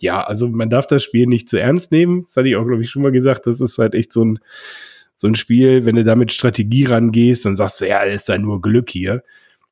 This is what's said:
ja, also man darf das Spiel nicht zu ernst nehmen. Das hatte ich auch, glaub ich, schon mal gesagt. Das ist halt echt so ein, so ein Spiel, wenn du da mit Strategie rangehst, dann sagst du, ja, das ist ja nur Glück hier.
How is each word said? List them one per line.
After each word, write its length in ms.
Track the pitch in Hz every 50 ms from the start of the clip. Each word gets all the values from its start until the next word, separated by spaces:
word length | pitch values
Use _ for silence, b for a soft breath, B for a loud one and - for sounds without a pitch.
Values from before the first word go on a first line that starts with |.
ja, 240 | - - 175 185 -
also 240 | - 110 107 120 123
man 220 | 113 113 113 110
darf 160 | 117 127 139
das 180 | - 147 139 -
Spiel 220 | - - 117 123
nicht 240 | 123 123 120 113 -
zu 80 | - 98
ernst 340 | 92 123 147 180 175 -
nehmen. 340 | 160 156 170 175 175 180 175
Das 100 | - -
hatte 140 | - 131 135
ich 60 | 117
auch, 120 | 98 113 120
glaub 140 | 123 113
ich, 100 | 113 120
schon 100 | - 135
mal 100 | 139 139
gesagt. 360 | 131 127 127 135 131 - - 120
Das 140 | 120 -
ist 180 | 131 120 - -
halt 160 | 117 110 -
echt 180 | 110 110 - -
so 120 | 117 113
ein, 140 | 113 110 110 B B B B B B B B B B B B B B B _
so 100 | - 104
ein 60 | 110
Spiel, 540 | 107 - - 120 123 131 131 131 131 120 113
wenn 80 | 110
du 80 | 117 113
da 120 | 113 113
mit 160 | 120 127 110
Strategie 540 | - - - 123 104 - 107 104 117 131 139
rangehst, 600 | 127 120 117 117 117 110 117 117 123 123 117 - 107
dann 80 | 98
sagst 260 | 95 104 92 - -
du, 60 | 98 92
ja, 180 | 98 98 101
das 160 | 98 101 101
ist 80 | - -
ja 80 | 98 92
nur 240 | 101 107 104 95
Glück 300 | 85 107 107 117 117 -
hier. 320 | - 90 90 92 - 127 b b b b b b b b b b